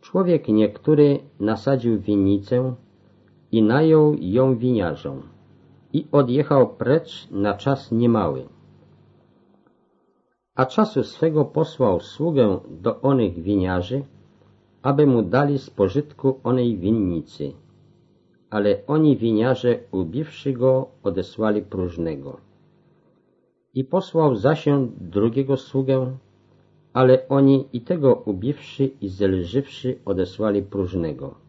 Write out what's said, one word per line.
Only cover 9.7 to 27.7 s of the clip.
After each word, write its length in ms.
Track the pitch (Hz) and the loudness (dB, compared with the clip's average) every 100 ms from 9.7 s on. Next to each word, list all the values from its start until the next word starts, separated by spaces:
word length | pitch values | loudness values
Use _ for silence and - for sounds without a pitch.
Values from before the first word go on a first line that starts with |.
| _ _ _ _ _ _ _ _ - | _ _ _ _ _ _ _ _ -4
A 100 | 131 | -2
czasu 380 | - 214 - | 0 0 0
swego 420 | 117 - 160 156 151 | -4 -2 -2 0 -2
posłał 540 | - 156 - 123 90 | -2 -4 0 0 0
sługę 600 | - - 160 147 113 92 - 80 | -4 -6 -2 2 2 0 -6 -8
do 200 | 98 110 | -6 -2
onych 380 | 135 135 104 90 | 0 2 0 -4
winiarzy, 640 | 85 101 92 90 92 127 139 _ _ _ _ _ _ _ | -2 -2 0 -2 -4 -6 -8 _ _ _ _ _ _ _
aby 260 | 131 139 147 | -2 4 4
mu 140 | 123 | 4
dali 360 | 95 123 143 143 | 2 0 0 -2
z 120 | - | -6
pożytku 680 | - 98 135 147 - 135 135 | -2 0 0 -6 -4 -2 -2
onej 340 | - 127 120 104 | -2 0 0 -2
winnicy. 720 | 90 113 98 85 76 - 71 67 _ _ _ _ _ _ _ _ _ | -2 0 0 -4 -8 -12 -12 -12 _ _ _ _ _ _ _ _ _
Ale 300 | 107 101 - - | -2 0 0 0
oni, 300 | 151 156 135 | 2 2 2
winiarze, 640 | 117 107 117 127 123 113 - | 2 0 0 0 0 -2 -4
ubiwszy 600 | 95 85 104 156 - 139 | -6 -6 -6 -10 -8 -6
go, 340 | 127 127 131 135 _ | 0 2 2 -2 _
odesłali 580 | 101 95 - - 107 104 | -6 -4 -6 -4 -2 -2
próżnego. 760 | 98 98 90 85 82 73 69 65 _ _ _ _ _ _ _ _ _ _ _ _ _ | -4 -6 -6 -4 -6 -6 -12 -18 _ _ _ _ _ _ _ _ _ _ _ _ _
I 100 | 135 | -8
posłał 520 | 135 180 185 160 151 117 | -4 -4 -2 0 2 2
zasię 520 | 113 156 - 143 123 107 | 0 0 2 0 0 -6
drugiego 600 | 90 98 113 117 135 135 | -6 0 0 0 -2 -2
sługę, 600 | - 135 135 131 127 131 _ _ _ _ _ _ _ | -2 -4 0 -2 -2 -8 _ _ _ _ _ _ _
ale 340 | - 127 127 - | 2 6 6 4
oni, 380 | 139 139 135 - | 2 4 4 0